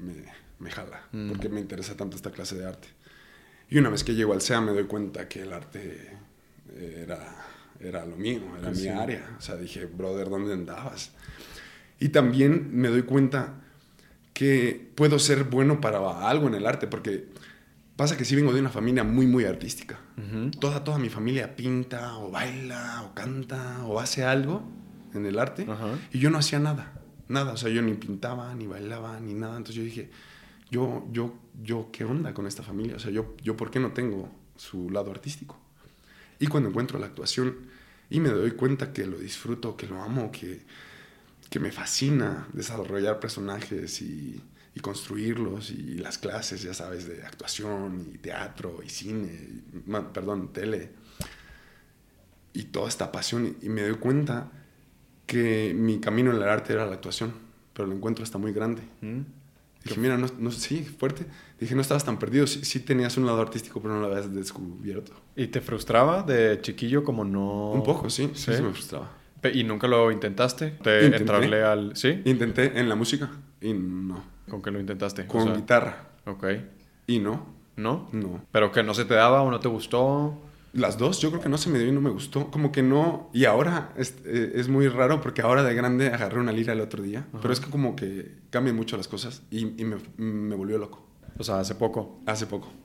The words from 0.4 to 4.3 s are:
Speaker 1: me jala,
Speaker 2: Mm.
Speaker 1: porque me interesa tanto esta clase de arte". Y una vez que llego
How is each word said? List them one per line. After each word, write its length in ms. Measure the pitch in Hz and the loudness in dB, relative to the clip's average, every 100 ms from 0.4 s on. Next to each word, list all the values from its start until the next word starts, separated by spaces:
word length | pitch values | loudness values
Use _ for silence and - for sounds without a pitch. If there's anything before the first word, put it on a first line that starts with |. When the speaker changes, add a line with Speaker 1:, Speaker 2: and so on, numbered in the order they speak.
| - - | -20 -18
Speaker 1:
me 100 | 87 | -14
jala, 320 | 104 95 - - | -12 -14 -16 -14
Speaker 2:
Mm. 160 | 107 104 | -10 -8
Speaker 1:
porque 180 | 98 101 | -6 -6
me 140 | 104 | -6
interesa 340 | 98 95 95 | -8 -10 -10
tanto 220 | 101 98 90 | -10 -10 -10
esta 140 | 92 | -12
clase 260 | 90 92 95 | -12 -10 -8
de 80 | 92 | -10
arte". 220 | 90 - _ - - - - - - - | -12 -18 _ -20 -20 -20 -20 -20 -20 2
Y 80 | 143 | 4
una 120 | 120 | 4
vez 140 | 104 | 2
que 120 | - | 0
llego 180 | 113 107 | 2 2